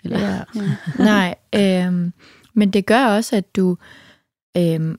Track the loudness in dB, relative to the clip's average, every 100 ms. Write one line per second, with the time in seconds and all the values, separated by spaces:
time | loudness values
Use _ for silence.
0 | -8 -4 -4 -6 -8 -6 -6 -6 -8 0
1 | 2 4 0 -4 _ 0 2 0 0 -2
2 | -4 -8 _ _ _ 0 0 0 2 2
3 | 4 2 0 -2 -2 -2 0 -2 -8 -20
4 | -20 _ _ _ _ -2 0 0 -4